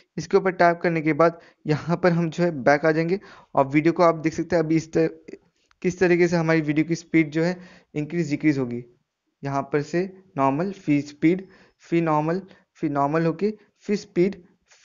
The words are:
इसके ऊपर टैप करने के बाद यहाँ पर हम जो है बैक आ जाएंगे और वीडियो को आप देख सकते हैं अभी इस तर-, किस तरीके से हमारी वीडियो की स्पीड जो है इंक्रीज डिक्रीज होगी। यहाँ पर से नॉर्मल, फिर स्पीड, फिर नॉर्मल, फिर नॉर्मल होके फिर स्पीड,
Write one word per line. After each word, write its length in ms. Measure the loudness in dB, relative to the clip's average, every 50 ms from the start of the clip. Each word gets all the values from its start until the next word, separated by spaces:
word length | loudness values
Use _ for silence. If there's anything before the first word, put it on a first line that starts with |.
| _ _ _
इसके 200 | -12 -2 0 0
ऊपर 160 | 2 2 0
टैप 280 | 2 4 4 4 2 2
करने 180 | 0 -2 -2 0
के 100 | 0 0 2
बाद 240 | 2 2 2 0 -2 -12 _ _ _ -4
यहाँ 300 | -4 -4 -2 -2 -4 -2
पर 160 | 0 2 2
हम 180 | 2 2 0 -2
जो 120 | -2 -2 -2
है 60 | -2 -2 0
बैक 240 | 2 2 2 4 2
आ 60 | 2
जाएंगे 260 | 0 0 0 -2 -4 -6 -6 -12 -20 -20 -20 _ -2
और 120 | -2 0 2
वीडियो 240 | 0 2 2 2
को 100 | 2 4
आप 120 | 4 2 2
देख 180 | 2 -2 -4 -4
सकते 220 | -6 -4 -2 -2
हैं 60 | 0
अभी 140 | 0 0 0
इस 160 | -2 -2 -2
तर-, 440 | -2 0 0 0 -4 -8 _ -20 -20 -20 _ _ _ _ _ _ _ _
किस 160 | -4 -4 0 2
तरीके 300 | 2 2 4 4 4 2
से 80 | 2
हमारी 240 | 0 2 2 0 2
वीडियो 240 | 0 0 0 0 0
की 80 | -2 -4
स्पीड 340 | -6 -4 _ 0 0 0 0
जो 120 | 0 -2
है 140 | 0 -2 -2 -6 -10 -20 -20 -20 _ _ -10
इंक्रीज 360 | -8 -8 -4 -4 -4 -4 -4
डिक्रीज 280 | -4 0 0 0 0 0
होगी। 240 | -2 -4 -6 -8 -10 -14 _ _ _ _ _ _ _ _ _ _
यहाँ 200 | -8 -6 -4 -6 -4
पर 180 | -2 -4 -4 -4
से 200 | -2 -4 -4 -4 -4 -8 -16 -20 _ -4
नॉर्मल, 360 | 0 0 0 0 0 -4 -6
फिर 280 | -8 -6 -2 0 0 0
स्पीड, 440 | -2 -4 -4 0 2 2 2 0 -4 -10 -20 _ _ _ _ _
फिर 220 | -6 -2 -2 0
नॉर्मल, 400 | 2 2 0 0 0 -2 -2 -4 -6 -10 -18 _ _ _
फिर 180 | _ _ -6 -4
नॉर्मल 360 | -2 0 0 0 0 0 0
होके 260 | 0 0 -2 -4 -4 -4 -8 _ _ _ _
फिर 180 | _ -4 -4 -4
स्पीड, 440 | -4 -4 -2 0 0 0 -2 -6 -14 _ _ _ _ _ _ _